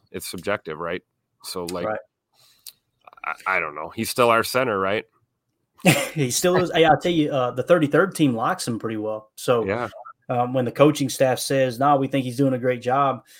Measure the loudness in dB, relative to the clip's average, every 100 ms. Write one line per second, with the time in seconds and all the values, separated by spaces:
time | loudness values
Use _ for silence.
0 | _ -12 -10 -8 -4 -4 -6 -8 -6 -8
1 | -10 _ _ _ -12 -8 -6 -6 -6 -6
2 | -10 _ _ _ _ _ -20 -20 _ _
3 | -20 -14 -10 -8 -2 -2 -2 -6 -8 -6
4 | -4 2 4 4 2 0 0 0 0 -2
5 | -4 _ _ _ _ _ _ _ 2 2
6 | 0 -2 -2 0 2 2 2 4 4 4
7 | 2 0 0 0 -2 -2 2 4 4 4
8 | 2 2 0 2 -2 -4 -4 -6 -6 -6
9 | -6 -8 -12 -6 0 2 2 -2 -4 -10
10 | -18 -16 -4 -2 0 0 -2 4 4 4
11 | -4 0 0 0 -2 0 0 0 2 2
12 | 2 -2 -2 0 0 0 -2 -2 -2 0
13 | 0 -2 -10 -20